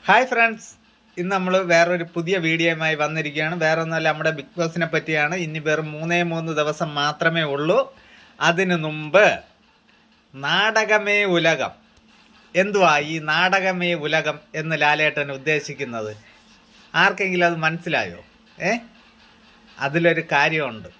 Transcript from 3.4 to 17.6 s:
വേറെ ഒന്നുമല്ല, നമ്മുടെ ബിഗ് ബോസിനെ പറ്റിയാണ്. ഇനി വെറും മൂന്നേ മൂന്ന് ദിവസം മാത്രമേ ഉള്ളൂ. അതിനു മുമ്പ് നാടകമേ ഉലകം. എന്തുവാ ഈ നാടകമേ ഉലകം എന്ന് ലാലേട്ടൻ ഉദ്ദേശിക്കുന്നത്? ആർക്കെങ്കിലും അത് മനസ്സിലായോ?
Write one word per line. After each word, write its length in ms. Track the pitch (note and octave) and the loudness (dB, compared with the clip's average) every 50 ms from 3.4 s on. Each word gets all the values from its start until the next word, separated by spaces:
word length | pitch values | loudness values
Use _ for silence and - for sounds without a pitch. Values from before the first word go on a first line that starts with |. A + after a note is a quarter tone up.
| D#3 D#3 F3 F3 | -4 -4 -2 0
വേറെ 200 | D#3+ D#3 D#3+ E3 | 0 0 0 0
ഒന്നുമല്ല, 280 | D#3+ D#3+ E3 D#3+ D#3+ D#3 | -2 -2 -4 0 0 0
നമ്മുടെ 200 | D3+ D#3 D#3 D#3+ | -2 0 -2 -4
ബിഗ് 280 | D#3+ - - - _ F3 | -4 -4 -10 -12 _ -4
ബോസിനെ 260 | E3+ D#3+ E3 F3 E3 | -4 -4 -2 -2 -2
പറ്റിയാണ്. 500 | D#3+ - D#3 - D#3+ D#3+ D3+ D3 D3+ F3 | -2 -2 -4 -2 -2 -2 0 0 0 -2
ഇനി 240 | F#3+ E3+ D#3 D#3 D#3+ | -4 -6 -6 -8 -6
വെറും 320 | D3 D#3 D#3 D#3 D#3 D#3 | -2 -2 -2 -2 -2 -6
മൂന്നേ 320 | D3+ D3+ D#3+ E3+ F3 F3 F3 | -8 -8 -4 -2 0 0 0
മൂന്ന് 280 | E3+ E3 E3 E3 E3 D#3 | 0 -2 -4 -4 -4 -2
ദിവസം 380 | D3+ D3+ D3+ D3+ - F3 D#3 D3 | 0 0 -2 -2 -4 -6 -4 -2
മാത്രമേ 480 | D3 C#3+ D3 D3 - D#3 E3 D#3+ E3+ D#3+ | -2 -2 -2 -2 0 -2 0 0 0 -2
ഉള്ളൂ. 520 | D3 C#3 C#3 D3 D#3+ G3 A#3+ C4+ - - - - - - - - - _ - | -2 -2 -2 0 2 2 2 2 -2 -8 -20 -20 -20 -20 -20 -20 -20 _ -2
അതിനു 360 | D3 D#3+ E3+ E3+ F#3+ F#3 F3+ | 0 0 2 2 2 0 0
മുമ്പ് 640 | E3 D#3 D#3 D3+ D#3 D3+ D3+ D3 F#3+ G#3 F3 A2 F2 - _ _ _ _ _ _ _ _ _ _ _ _ _ _ _ _ _ - | -2 -2 -4 -6 -8 -8 2 4 6 6 6 2 0 -8 _ _ _ _ _ _ _ _ _ _ _ _ _ _ _ _ _ -16
നാടകമേ 880 | C3+ C#3 C#3+ E3 F#3 G3+ A3 G#3+ A3 A3 G3+ G#3+ G#3+ G3+ G3+ G#3 G#3 G#3 | -8 -4 0 2 2 2 2 2 2 2 2 2 0 2 2 2 2 2
ഉലകം. 480 | G3 F3 E3+ D#3+ E3 D#3+ C#3 B2 F#2+ - - _ _ _ _ _ _ _ _ _ _ _ - _ _ _ | 2 2 2 4 2 2 2 -2 -6 -6 -12 _ _ _ _ _ _ _ _ _ _ _ -20 _ _ _
എന്തുവാ 420 | F3 F#3+ G#3 G3 G3+ F#3 E3 D3+ D3 | 0 0 2 4 4 6 6 4 4
ഈ 200 | D3 D3+ D#3+ D#3+ | 0 -2 -6 -6
നാടകമേ 720 | D3+ D#3 D3+ E3 F3+ F#3 F#3+ G3 F#3 F#3 F#3 F3+ F3 F3 F3 | -2 -2 0 2 2 2 2 2 0 0 -2 0 0 -2 -2
ഉലകം 460 | D#3+ D3 D3+ D3+ D#3+ D3+ D3+ D3 D3+ - _ - | -2 -2 -2 -2 0 0 -2 -6 -6 -12 _ -10
എന്ന് 260 | D#3 D#3 D#3+ D#3+ D3 | -8 -4 -4 0 2
ലാലേട്ടൻ 500 | D3 D3 D3+ D3+ D#3 D3+ D3 D3+ C#3+ C#3+ | 2 2 4 4 2 0 0 -2 -4 -4
ഉദ്ദേശിക്കുന്നത്? 840 | C#3 C3+ C3 D#3 D#3 D3+ D3 - C#3+ - C#3 B2 A#2+ A2+ G#2+ G#2+ G#2+ G#2+ - - - _ _ _ - _ _ _ _ - - - - | -6 -6 -2 -2 -2 -2 -2 -6 -10 -10 -10 -8 -6 -8 -8 -8 -10 -14 -20 -20 -20 _ _ _ -20 _ _ _ _ -20 -20 -4 0
ആർക്കെങ്കിലും 500 | D#3 F3+ G3 F#3+ F#3+ G3+ F#3+ F#3 F3+ F3 | 2 2 2 2 0 -4 -2 0 2 2
അത് 100 | E3+ E3+ | 2 0
മനസ്സിലായോ? 680 | E3 | 0